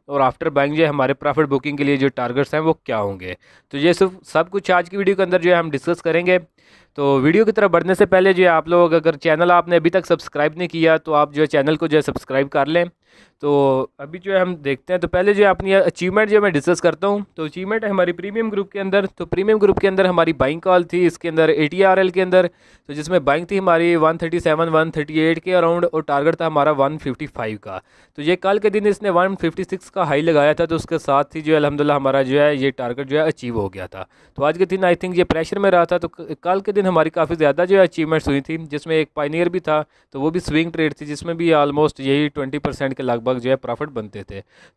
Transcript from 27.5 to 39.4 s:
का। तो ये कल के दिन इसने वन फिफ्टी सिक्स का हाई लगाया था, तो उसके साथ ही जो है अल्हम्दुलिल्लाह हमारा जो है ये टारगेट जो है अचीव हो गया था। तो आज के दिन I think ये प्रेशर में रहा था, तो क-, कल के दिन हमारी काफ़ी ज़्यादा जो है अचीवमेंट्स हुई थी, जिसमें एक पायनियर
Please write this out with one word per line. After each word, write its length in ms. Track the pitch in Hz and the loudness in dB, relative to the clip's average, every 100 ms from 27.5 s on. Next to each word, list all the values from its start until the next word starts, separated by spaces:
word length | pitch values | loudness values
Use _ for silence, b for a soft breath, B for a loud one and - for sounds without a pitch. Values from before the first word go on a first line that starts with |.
| 107 | -10
का। 240 | 104 92 - b b - | -12 -16 -16 b b -8
तो 40 | |
ये 140 | 147 180 | -2 -2
कल 220 | 190 208 | 0 0
के 100 | 214 | 0
दिन 180 | 208 208 | 0 -2
इसने 220 | 196 208 | -2 0
वन 260 | 175 190 196 | 2 0 0
फिफ्टी 280 | 170 170 | -4 -4
सिक्स 260 | 180 185 - | -8 -10 -8
का 140 | 196 | -4
हाई 180 | 160 147 | -2 0
लगाया 320 | 165 151 147 | 2 4 4
था, 120 | 151 165 | 2 -2
तो 100 | 160 | -4
उसके 220 | - 160 | -4 -6
साथ 360 | - 139 143 160 | 0 0 0 -4
ही 60 | |
जो 100 | 151 | 0
है 40 | 156 | 0
अल्हम्दुलिल्लाह 400 | 147 147 147 143 | 0 0 0 0
हमारा 260 | 135 139 | 0 0
जो 160 | 131 139 | 0 2
है 160 | 147 143 | 2 2
ये 140 | 135 | -2
टारगेट 340 | 131 123 120 135 | -4 -8 -8 -4
जो 100 | 147 | -2
है 80 | 156 | -2
अचीव 340 | - 123 113 | -4 -6 -6
हो 80 | 98 | -6
गया 180 | 92 90 | -8 -14
था। 200 | 95 92 b b - | -14 -18 b b -4
तो 60 | |
आज 140 | 143 165 | -2 0
के 80 | 185 | 0
दिन 200 | 190 185 | 0 0
I 100 | 170 | 0
think 220 | 185 175 | -2 -2
ये 60 | 170 | 0
प्रेशर 340 | 160 160 202 | -2 -4 -2
में 100 | 196 | 2
रहा 140 | 180 165 | 2 2
था, 120 | 180 | -2
तो 100 | 165 | -6
क-, 280 | - 156 147 | -12 -14 -8
कल 180 | 175 190 | -4 -2
के 100 | 196 | -2
दिन 140 | 202 190 | -2 0
हमारी 240 | 170 156 | 2 0
काफ़ी 240 | 170 156 165 | 0 -2 0
ज़्यादा 300 | 147 147 180 | 0 2 2
जो 120 | 196 | 4
है 60 | |
अचीवमेंट्स 440 | 180 - 156 160 156 | 4 2 -2 -2 0
हुई 140 | 139 | -4
थी, 160 | 135 160 156 | -4 -10 -8
जिसमें 280 | 147 165 160 | -10 -2 -2
एक 120 | 147 - | -2 -4
पायनियर 340 | 147 160 | -4 -2